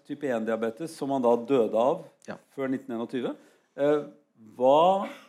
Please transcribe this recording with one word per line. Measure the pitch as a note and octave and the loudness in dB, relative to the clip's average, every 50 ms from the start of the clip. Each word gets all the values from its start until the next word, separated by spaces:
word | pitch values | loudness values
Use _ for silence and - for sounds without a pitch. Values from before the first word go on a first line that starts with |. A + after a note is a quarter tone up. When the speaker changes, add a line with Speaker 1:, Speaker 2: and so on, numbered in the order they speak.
| _ | _
Speaker 1:
type | - C#3+ C3+ D3 | -14 -12 -8 -4
en | C3+ B2 A2+ A2 | -4 -4 -2 -2
diabetes, | A2+ A2+ A2 A2+ A2+ A2 - E3 D#3+ - | -2 -2 -2 -2 -4 -6 -6 -12 -12 -10
som | - D3+ C3+ | -8 -6 -4
man | C#3 C3+ A#2+ | -2 0 2
da | A#2 A#2+ | 2 2
døde | A#2 A#2 A2+ C#3 B2+ A2 G#2 G#2+ | 2 2 2 2 2 2 2 2
av | A2 A#2+ C3+ E3 E3+ - - _ _ _ - | 2 2 2 0 -2 -6 -16 _ _ _ -16
Speaker 2:
Ja. | - - _ _ - | -16 -16 _ _ -12
Speaker 1:
før | C#3+ C3+ C3 | -8 -6 -6
nitten | C3 A#2+ B2+ - A#2 | -6 -6 -6 -8 -8
enogtyve, | A2+ A#2+ A#2 - B2+ A#2+ E3 D4 - _ _ _ _ _ _ - | -8 -8 -6 -6 -6 -6 -6 -8 -10 _ _ _ _ _ _ -6
eh, | C#3+ C#3+ D3 D3+ D3+ D3 - - _ _ _ _ _ A2+ A2 - | -2 0 2 2 0 -2 -6 -14 _ _ _ _ _ -20 -16 -6
hva | - B2 C3 C#3 D#3 E3 F#3 F#3+ G3 G#3+ A#3 - - - | 0 4 4 6 6 6 4 4 2 -2 -6 -12 -16 -20